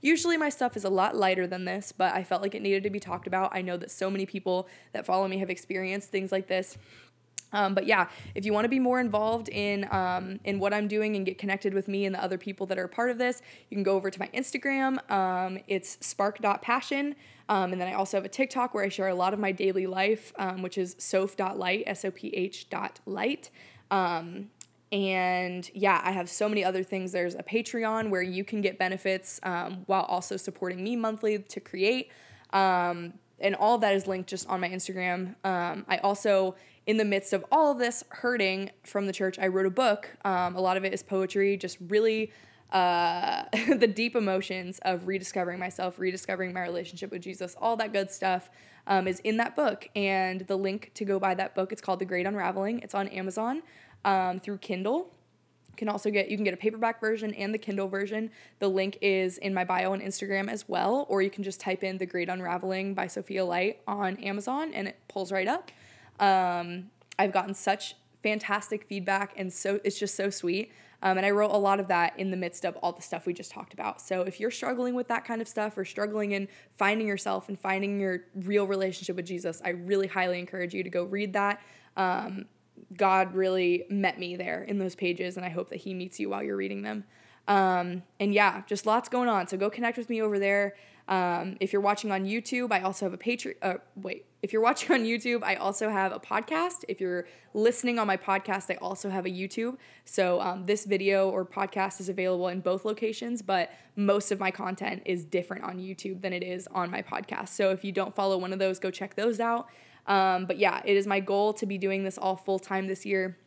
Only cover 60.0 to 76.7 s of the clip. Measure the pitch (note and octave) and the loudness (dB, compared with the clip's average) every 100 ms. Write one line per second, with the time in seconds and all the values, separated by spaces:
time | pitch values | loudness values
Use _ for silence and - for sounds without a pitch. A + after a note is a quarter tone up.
60 | G3 F#3+ G3+ G3 G3+ A3 - - F#3+ B3 | -4 -6 -2 -2 -2 -6 -4 0 2 2
61 | C#4+ G3 G3 G3 G3 F#3+ - F#3+ F#3+ F#3+ | 2 2 2 0 -6 -4 -4 -2 -2 -4
62 | F3+ F#3 E3+ F#3 F3+ F3+ F#3+ F#3+ G3 G3 | -4 -2 -2 -4 -2 -4 -2 -2 -2 -2
63 | F3+ G3+ F#3+ F#3+ F#3 F3 F#3+ A3 - G#3 | -2 -4 -6 -2 0 2 0 -2 -6 -2
64 | G3 G3 G#3 G3+ G3+ C4+ D#4+ - F#3+ - | -2 -2 -4 -4 -2 -2 -2 -4 -6 -8
65 | _ - F3+ F#3+ F#3+ D#4 - - - - | _ -6 -2 0 0 0 -4 -20 -20 -20
66 | - - G3 F#3+ F3+ F3 F3 F3 F#3+ _ | -20 2 4 6 4 0 -4 -8 -10 _
67 | _ - G3 F#3+ F#3 G3 - G3+ - - | _ 0 2 4 0 -2 0 0 -2 -14
68 | _ _ G#3+ G#3+ G#3+ G#3 G#3 G#3+ - G3+ | _ _ -2 0 0 -2 -2 -8 -6 -6
69 | F#3 G3 G3+ - F#3+ - G3 G3 G3 G3 | 0 0 0 -6 -6 -4 0 0 0 -2
70 | G3+ - G3 G3 F3+ F3 A3 - - _ | -4 -2 -2 -2 -2 -2 -4 -12 -20 _
71 | F#3+ F#3 G3 G3+ G#3+ G#3 G3 G3 F#3+ F3+ | 0 4 4 4 4 4 4 4 4 4
72 | E3+ - F#3+ F#3 F3 - F3+ F#3 F3+ E3+ | 4 0 -4 -2 -4 -4 -6 -2 -4 -4
73 | - F3 F3 F3 - - - - - - | -8 -6 -4 -6 -8 -14 -16 -6 -6 -6
74 | - F#3 F#3 - G#3+ - - B3+ B3 B3 | -4 -2 -2 -2 -4 -2 -4 -2 0 -2
75 | A#3+ A3+ - A3+ A3+ - G#3+ G#3 F#3+ - | -2 -4 -2 -6 -4 -2 -4 -4 -8 -4
76 | G#3+ G#3+ G#3 G3+ G3 - - | -2 0 0 0 -4 -10 -20